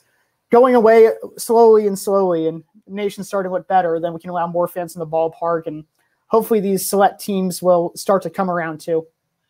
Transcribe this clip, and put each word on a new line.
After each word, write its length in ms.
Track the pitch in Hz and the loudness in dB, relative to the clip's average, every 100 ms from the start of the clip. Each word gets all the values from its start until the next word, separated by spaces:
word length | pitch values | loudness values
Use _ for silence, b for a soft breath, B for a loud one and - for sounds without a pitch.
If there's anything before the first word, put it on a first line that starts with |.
| _ _ _ _ _ | _ _ _ _ _
going 240 | 240 254 | 4 4
away 380 | 247 220 226 220 - - - | 4 6 6 6 2 -10 -12
slowly 480 | - 226 226 214 208 | 0 4 6 6 2
and 140 | 196 | -4
slowly, 480 | 202 196 185 165 160 | -2 0 0 0 -2
and 160 | 160 - 214 - | -6 -12 _ -16
the 80 | 196 | -8
nation's 320 | 202 208 190 | -8 -8 -8
starting 240 | 202 185 | -6 -4
to 20 | |
look 140 | 180 - | -6 -2
better, 320 | 190 175 165 | 0 0 -2
then 140 | 170 | -4
we 60 | 165 | -8
can 120 | 180 | -8
allow 160 | 175 170 | -6 -4
more 200 | 175 175 | -4 -4
fans 280 | 185 170 175 | -6 -10 -10
in 40 | |
the 60 | 160 | -6
ballpark, 640 | 160 165 165 170 170 165 | -2 -4 -4 -4 -4 -6
and 180 | 151 - _ _ _ _ | -14 -16 _ _ _ _
hopefully 300 | 226 - 220 | -2 0 -2
these 300 | 196 190 - | 0 -2 -2
select 320 | 202 190 190 | 0 0 -2
teams 400 | - 190 185 175 | -6 -4 -4 -2
will 300 | 180 175 170 - | 0 0 0 -6
start 260 | - 190 | -2 -2
to 80 | 165 | -2
come 200 | - 185 | -6 -4
around 320 | 175 165 156 | -4 -6 -10
too. 260 | - 160 160 _ _ _ _ | -6 -6 -6 _ _ _ _